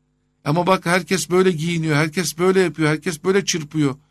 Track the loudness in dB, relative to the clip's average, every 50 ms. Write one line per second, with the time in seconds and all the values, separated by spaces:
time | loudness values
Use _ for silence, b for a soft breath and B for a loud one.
0 | _ _ _ _ _ _ _ _ -4 -2 -2 0 2 2 2 0 2 0 0 0
1 | 0 -2 -2 -4 -2 0 2 2 4 4 2 0 -2 -2 -2 -2 0 0 2 2
2 | 0 0 -2 -4 -4 -4 -4 0 0 2 4 4 2 2 0 0 0 0 0 -2
3 | -4 -6 -8 -4 -2 0 0 0 0 -2 -4 -6 -6 -4 -2 -2 0 0 -2 -6
4 | _ _